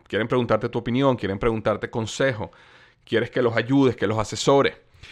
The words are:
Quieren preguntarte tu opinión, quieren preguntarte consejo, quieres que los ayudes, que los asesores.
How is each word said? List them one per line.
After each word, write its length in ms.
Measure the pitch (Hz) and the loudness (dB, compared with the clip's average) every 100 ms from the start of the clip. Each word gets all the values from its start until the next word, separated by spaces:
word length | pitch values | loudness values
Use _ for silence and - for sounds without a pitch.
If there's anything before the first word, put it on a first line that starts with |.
| _ | _
Quieren 220 | 101 113 | -4 0
preguntarte 400 | 127 120 107 113 | 0 2 0 0
tu 100 | 120 | -6
opinión, 380 | 117 123 139 120 | -2 0 2 0
quieren 200 | 95 101 | -2 -2
preguntarte 520 | 117 110 107 101 113 | -2 0 -2 -2 -4
consejo, 600 | 117 107 - 135 110 90 - - - _ _ | -6 -6 -2 -2 -2 -10 -14 -20 -20 _ _
quieres 260 | - 110 117 | -4 -2 0
que 120 | 131 | 0
los 160 | 120 113 | 0 0
ayudes, 400 | 117 139 131 - | 2 4 4 2
que 100 | 101 | -2
los 100 | 110 | -2
asesores. 600 | 104 110 - 139 113 - _ _ - | -4 -2 2 4 4 -2 _ _ -20